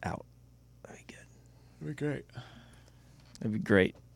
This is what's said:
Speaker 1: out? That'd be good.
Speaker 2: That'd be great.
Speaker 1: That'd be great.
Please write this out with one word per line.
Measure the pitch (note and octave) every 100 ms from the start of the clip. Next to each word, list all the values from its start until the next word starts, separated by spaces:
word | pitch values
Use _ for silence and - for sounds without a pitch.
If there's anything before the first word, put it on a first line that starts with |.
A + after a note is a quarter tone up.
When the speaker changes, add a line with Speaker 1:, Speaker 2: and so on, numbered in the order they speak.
Speaker 1:
out? | E2+ - - - - - - -
That'd | - -
be | -
good. | - - - - - - -
Speaker 2:
That'd | D3+
be | D3 D3
great. | C3+ - - - - - - - - - - - -
Speaker 1:
That'd | A2
be | G#2+
great. | F2+ G2+ F2+ - -